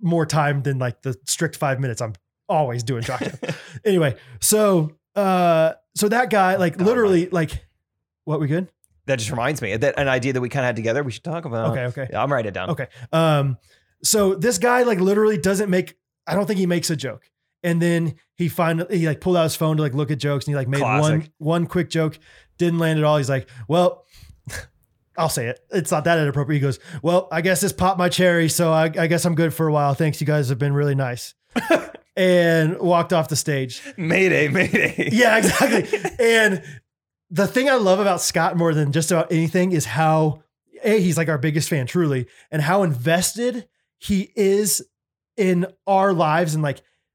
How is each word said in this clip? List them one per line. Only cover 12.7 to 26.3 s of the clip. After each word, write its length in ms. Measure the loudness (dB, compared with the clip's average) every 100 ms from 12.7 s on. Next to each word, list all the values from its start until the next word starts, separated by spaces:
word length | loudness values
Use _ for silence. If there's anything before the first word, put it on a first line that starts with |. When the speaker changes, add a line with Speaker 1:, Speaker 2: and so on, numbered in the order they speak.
Speaker 1:
Okay. 160 | -6 -8 -14 -4
Um, 460 | 0 2 2 0 -4 _ _ _ _
so 300 | -2 2 2
this 240 | 2 0 0
guy, 260 | 2 4
like, 160 | 2 2
literally 360 | 2 4 2 2
doesn't 300 | 0 0 0
make, 280 | 0 -2 -10 _ _ -6
I 80 | -2
don't 100 | -2
think 120 | 0
he 60 | 0
makes 220 | 0 -2
a 60 | -4
joke. 320 | -6 -10 _ _ _ _
And 160 | -2 0
then 320 | 2 0 -2 -6 _
he 140 | -6 -4
finally, 500 | 0 -2 -2 -2 -2
he, 80 | -2
like, 140 | -2
pulled 160 | 0 2
out 80 |
his 100 | 2 0
phone 200 | 0 0
to, 60 |
like, 120 | -2
look 160 | -2 -4
at 80 | -4
jokes, 280 | -2 -4 -4
and 60 |
he, 40 | -4
like, 100 | -2
made 120 | -2
Speaker 2:
Classic. 300 | 0 2 2
Speaker 1:
one, 160 | 0 -2 _
one 280 | -2 -2 0
quick 240 | -2 -2
joke, 280 | -2 -2 -4 _ -20 _ -2
didn't 200 | 0 2
land 180 | 0 2
at 60 |
all. 120 | 2 2
He's 100 | 0
like, 180 | -4 -6 -14 -2
"Well," 360 | 2 2 0 _ -20 -20 -20 -16
<laughs> 40 | -14 -16 _ _ _ _ -4
I'll 120 | -2
say 180 | -2 -4
it. 120 | -8 _
It's 200 | -4 -2
not 140 | -2
that 140 | 2 2
inappropriate. 420 | 2